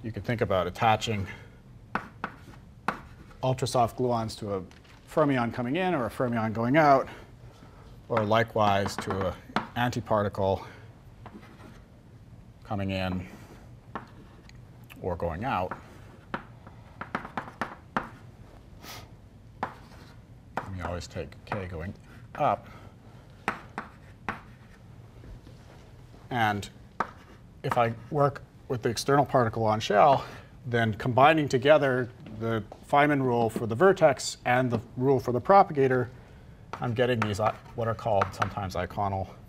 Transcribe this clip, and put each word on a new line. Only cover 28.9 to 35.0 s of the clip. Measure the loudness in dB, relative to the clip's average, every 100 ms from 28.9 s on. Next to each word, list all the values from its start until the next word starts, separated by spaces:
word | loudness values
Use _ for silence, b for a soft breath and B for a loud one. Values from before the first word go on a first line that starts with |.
| -2 4 4
particle | 6 4 2 2
on | 0 0
shell, | 2 6 8 6 B B B B -2
then | 0 0
combining | 0 0 6 8 6 2
together | 2 6 6 6 0 -2 -8 -16 -6
the | -2 -2 -4 -16 0
Feynman | 4 4 2
rule | 2 2 0
for | -2 -4
the | 4
vertex | 4 6 4 4 -6 -6
and | 0 2 2
the | -2 -6
rule | -2